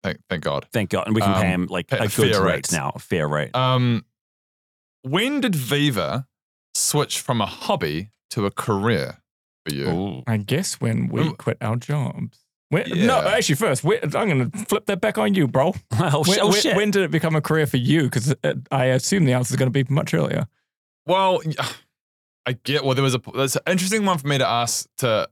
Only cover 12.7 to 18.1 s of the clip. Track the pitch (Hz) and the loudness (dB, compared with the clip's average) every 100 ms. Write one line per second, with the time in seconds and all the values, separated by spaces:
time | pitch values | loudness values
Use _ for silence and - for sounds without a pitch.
12.7 | 165 - 175 226 254 - 226 - 139 214 | -2 0 2 4 4 2 0 2 0 0
13.7 | 127 156 - 147 - 214 139 120 196 214 | 0 2 0 0 0 0 0 0 -4 -2
14.7 | 208 - 196 214 220 208 190 135 131 151 | -2 0 -2 0 0 0 2 2 4 2
15.7 | - _ 110 175 147 156 202 208 202 208 | 0 _ 0 2 2 2 2 4 4 2
16.7 | 196 208 196 175 156 160 156 - 156 143 | 2 2 2 2 0 2 0 2 0 2
17.7 | 127 120 160 127 | 0 2 2 2